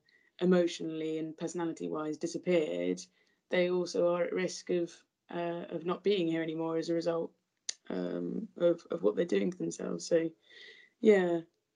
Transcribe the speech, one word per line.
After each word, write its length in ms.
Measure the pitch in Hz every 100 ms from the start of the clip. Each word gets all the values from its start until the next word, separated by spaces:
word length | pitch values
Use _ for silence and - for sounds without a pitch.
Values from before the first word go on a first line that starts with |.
| _ _ _ -
emotionally 800 | 180 180 170 - 165 160 156 160
and 180 | 160 156
personality-wise 800 | 165 175 165 - 170 156 156 156
disappeared, 840 | 170 170 180 175 160 175 - 180 - _ _ _ -
they 200 | 180 180
also 440 | 180 170 180 175
are 100 | 175
at 80 | 170
risk 380 | 185 175 - -
of, 220 | 180 170 - _ _ -
uh, 300 | 175 170 170 -
of 160 | 170 170
not 180 | 170
being 240 | 196 202 165
here 140 | 165
anymore 340 | 160 160 165 165
as 120 | 165
a 60 |
result, 380 | 170 170 165 - _ _ _ - - -
um, 560 | 92 87 87 87 180 - -
of, 240 | 175 170 -
of 120 | 170
what 140 | 202 -
they're 80 |
doing 260 | 175 202 190
to 80 | -
themselves. 480 | 165 - - 175 -
So, 240 | 165 165 - _ - - - - -
yeah. 400 | 220 196 175 170 165 _ _